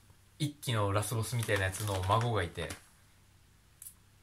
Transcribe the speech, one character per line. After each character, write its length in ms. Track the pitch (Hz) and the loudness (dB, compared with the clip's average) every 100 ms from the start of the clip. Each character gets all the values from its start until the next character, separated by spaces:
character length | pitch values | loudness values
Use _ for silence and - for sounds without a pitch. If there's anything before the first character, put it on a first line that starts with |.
| - - - - | -20 -20 -20 -6
一 160 | 147 | -6
期 180 | - - | -4 -2
の 200 | 113 101 | 0 2
ラ 100 | 101 | 2
ス 120 | 104 | 0
ボ 80 | 113 | -2
ス 120 | 110 120 | -2 -2
み 80 | |
た 100 | 110 | 0
い 40 | 101 | 2
な 60 | |
や 60 | 95 | 2
つ 100 | - | 0
の 220 | 107 95 92 | -2 0 4
孫 260 | 110 120 | 4 4
が 80 | 107 | 0
い 60 | 85 | -2
て。 200 | 85 80 - - - - - - - - - - - - - - - | -4 -8 -8 -16 -20 -20 -20 -20 -20 -20 -20 -20 -20 -20 -20 -20 -20